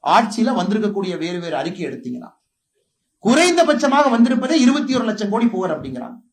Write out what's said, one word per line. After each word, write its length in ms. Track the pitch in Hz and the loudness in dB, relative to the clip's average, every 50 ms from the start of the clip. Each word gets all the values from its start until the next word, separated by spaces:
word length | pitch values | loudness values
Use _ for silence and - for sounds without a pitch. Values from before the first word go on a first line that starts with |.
| - - 165 | 0 2 2
ஆட்சியில 400 | 208 233 208 - - 226 - - 196 | 2 2 2 -2 -2 -2 0 0 -2
வந்திருக்கக்கூடிய 520 | 175 180 208 214 214 202 190 196 196 185 175 156 156 | -2 -2 -2 -2 -2 -2 -4 -4 -6 -6 -6 -6 -6
வேறு 140 | 170 180 175 170 | -6 -6 -6 -8
வேறு 140 | 170 151 139 | -6 -6 -6
அறிக்கை 240 | 143 170 180 165 175 135 | -6 -6 -8 -8 -10 -10
எடுத்தீங்கன்னா 400 | 131 123 - 127 123 123 - - _ _ _ _ _ _ _ _ _ _ _ _ _ _ _ _ _ _ - | -10 -10 -12 -12 -12 -12 -14 -18 _ _ _ _ _ _ _ _ _ _ _ _ _ _ _ _ _ _ 0
குறைந்தபட்சமாக 880 | 202 247 294 339 359 339 339 330 320 294 240 285 277 269 285 294 269 240 | 2 4 4 4 4 4 4 4 4 2 2 2 2 2 4 4 2 4
வந்திருப்பதே 420 | 233 233 262 262 - 254 262 320 320 247 | 4 4 4 2 0 0 0 2 4 4
இருபத்தி 280 | 247 277 294 285 - 262 254 | 4 4 2 -2 -2 -2 -2
ஒரு 60 | 226 220 | -2 -2
லட்சம் 220 | 208 - 214 196 202 | -4 -4 -4 -2 -2
கோடி 140 | 226 233 233 - | 0 0 0 0
புவர் 220 | 185 185 175 156 | 0 -4 -4 -4
அப்படிங்கிறாங்க. 420 | 151 139 135 131 123 120 120 120 - _ _ | -6 -8 -10 -12 -12 -12 -14 -16 -20 _ _